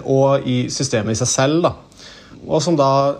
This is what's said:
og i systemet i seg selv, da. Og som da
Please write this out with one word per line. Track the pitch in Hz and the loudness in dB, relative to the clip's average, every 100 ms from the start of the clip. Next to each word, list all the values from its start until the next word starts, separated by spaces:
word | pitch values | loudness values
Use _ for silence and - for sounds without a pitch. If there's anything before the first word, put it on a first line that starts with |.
og | - 135 135 139 | 0 2 4 2
i | - 123 123 | 0 -2 -2
systemet | - 135 113 107 110 | -4 -2 -2 -2 -2
i | |
seg | 123 | -2
selv, | - 135 160 | 0 0 2
da. | 165 - - - - - - - | 0 -2 -16 -20 -20 -20 -20 -16
Og | - 156 | -4 -2
som | 147 160 | 0 2
da | 135 135 139 | 2 2 0